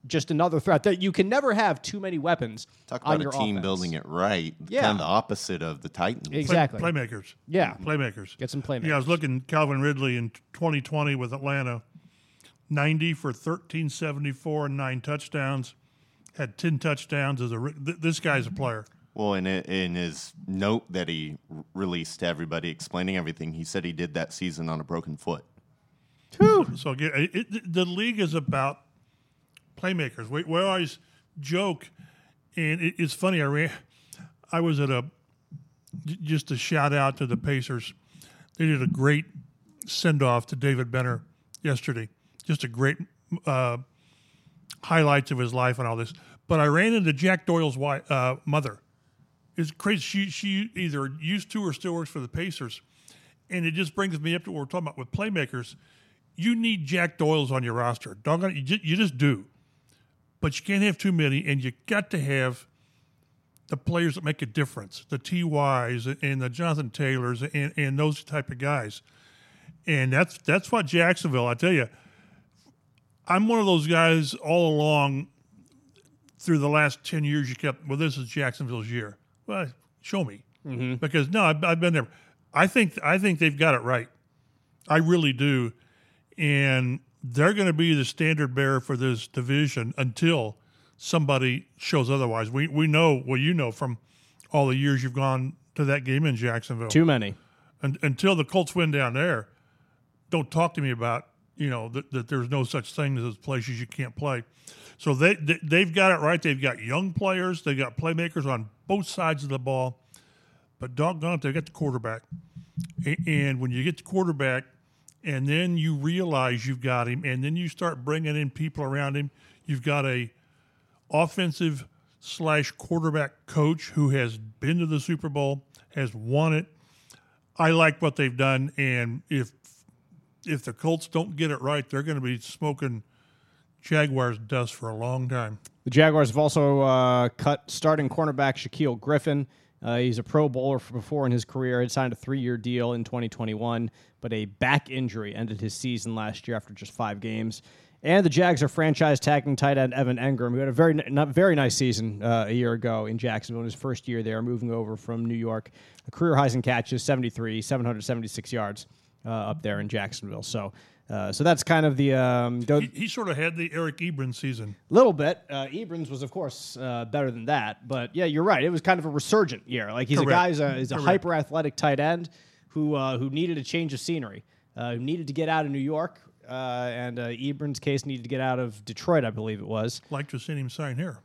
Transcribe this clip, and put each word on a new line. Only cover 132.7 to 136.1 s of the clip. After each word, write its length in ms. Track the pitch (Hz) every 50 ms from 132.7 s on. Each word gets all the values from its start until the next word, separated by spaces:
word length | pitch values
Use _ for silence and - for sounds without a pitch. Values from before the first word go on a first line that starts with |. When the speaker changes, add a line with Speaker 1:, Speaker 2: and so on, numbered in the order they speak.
| 143 131 143 135 120 107 - _ _ _ _ _ _ _ _ _ _ _ _ _ _ _
Speaker 3:
Jaguars 560 | _ - 156 156 151 147 131 131 127 123 117
dust 360 | 107 113 107 143 127 123 120 -
for 160 | - - 113
a 60 | 110
long 320 | 107 113 123 127 131 127
time. 320 | 123 131 123 117 107 110 104 _ - _ _ _
Speaker 1:
The 60 | 139
Jaguars 400 | 117 139 156 160